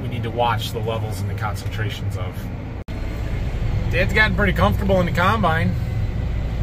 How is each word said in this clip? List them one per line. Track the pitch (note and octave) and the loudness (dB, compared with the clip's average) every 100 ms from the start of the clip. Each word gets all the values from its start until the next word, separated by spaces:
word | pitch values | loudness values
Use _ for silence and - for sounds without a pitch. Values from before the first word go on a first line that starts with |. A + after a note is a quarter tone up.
we | B2 | -4
need | B2 | -4
to | A2+ | -4
watch | A#2 A#2 A2 - | 0 2 2 -2
the | A2+ | -2
levels | A2+ A2+ G#2+ G2+ | -2 -2 -2 -4
and | G2+ | -4
the | |
concentrations | G2+ A2 F#2+ - - G#2 - G2 F#2+ | -2 -2 -4 -4 -4 -4 -4 -4 -4
of. | F#2 - - - - - - - - - - - - - - - - | -4 -6 -6 -6 -8 -8 -6 -4 -4 -4 -2 -2 -2 -2 0 0 2
Dad's | E3 G3 | 2 2
gotten | G#3+ G#3+ F3+ | 4 4 4
pretty | G3 | 2
comfortable | F3 G3 - G3 F#3+ | 4 4 4 4 4
in | F3 | 4
the | |
combine, | E3+ F#3 A3 F3 D#3+ F3 - - - - - - - - - | 2 4 4 4 4 2 0 -2 -2 -2 -2 -2 -2 -2 -2